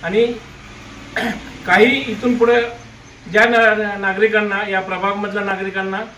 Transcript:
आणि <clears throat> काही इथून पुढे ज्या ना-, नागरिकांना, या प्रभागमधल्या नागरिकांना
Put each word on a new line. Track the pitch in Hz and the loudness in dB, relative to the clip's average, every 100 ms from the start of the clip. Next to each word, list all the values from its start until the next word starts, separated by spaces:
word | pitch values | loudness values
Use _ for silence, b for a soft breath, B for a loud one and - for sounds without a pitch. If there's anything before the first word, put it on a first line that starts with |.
आणि | 170 208 240 240 - - - - - - - - | 0 2 2 0 -12 -20 -20 -20 -18 -18 -10 -6
<clears throat> | 233 - - - - | -4 -6 -10 -12 2
काही | 180 240 277 262 | 6 6 4 -2
इथून | 202 247 240 | -2 0 2
पुढे | 233 240 233 - - - - - - | 4 4 0 -8 -18 -20 -20 -20 -2
ज्या | 190 233 | 2 4
ना-, | 233 226 214 214 202 | 6 4 2 -2 -4
नागरिकांना, | 196 190 214 214 208 196 208 | -4 0 2 2 0 -4 -2
या | 190 | -4
प्रभागमधल्या | 190 185 196 202 202 202 | -4 -4 -4 -4 -4 -4
नागरिकांना | 196 190 196 190 190 190 226 | -4 -4 -4 -4 -4 -6 -8